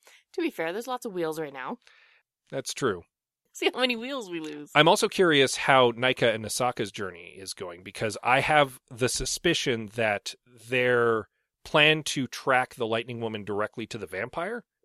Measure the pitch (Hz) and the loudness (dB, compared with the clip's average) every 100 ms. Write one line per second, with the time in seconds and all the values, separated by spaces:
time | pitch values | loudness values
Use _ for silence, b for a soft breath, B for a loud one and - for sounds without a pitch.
0 | b b _ - 320 - 165 202 254 247 | b b _ -4 -4 -4 -6 -6 -8 -8
1 | 233 180 160 156 147 135 135 240 b b | -6 -4 -4 -4 -8 -8 -10 -12 b b
2 | b b _ _ _ 139 - - 127 90 | b b _ _ _ -10 -8 -2 -2 -2
3 | - _ _ _ _ - 320 240 254 226 | -8 _ _ _ _ -4 -2 0 -2 -2
4 | 247 277 190 170 156 151 147 147 156 185 | -6 -8 -8 -8 -8 -12 2 4 6 6
5 | 220 - 180 143 127 - - 135 120 113 | 2 4 4 6 4 2 4 6 6 4
6 | 127 127 120 110 107 - 123 123 101 - | 0 2 2 0 -4 -4 -2 -2 -6 -6
7 | 95 85 85 - 95 - 175 175 101 - | -10 -12 -18 -16 -14 -12 -12 -12 -14 -6
8 | 110 104 113 131 131 151 139 127 _ 113 | -6 -2 2 2 4 2 2 -4 _ -4
9 | 123 - 131 - 180 156 143 113 107 123 | -2 -2 -6 -2 -2 0 -2 -4 -6 -2
10 | 110 101 - - 120 120 113 127 123 120 | 0 -2 -6 -16 _ -20 -4 0 2 4
11 | 117 110 - _ _ _ - 156 151 156 | 4 0 -4 _ _ _ 0 6 6 4
12 | - 147 123 - 135 127 127 - 113 113 | 0 -4 -4 -4 0 2 0 -4 -2 -2
13 | 120 117 113 107 101 101 107 - 107 113 | -4 -6 -6 -6 -4 -2 -4 -6 -10 -10
14 | 92 92 117 170 185 240 - _ | -10 -8 -8 -8 -8 -10 -14 _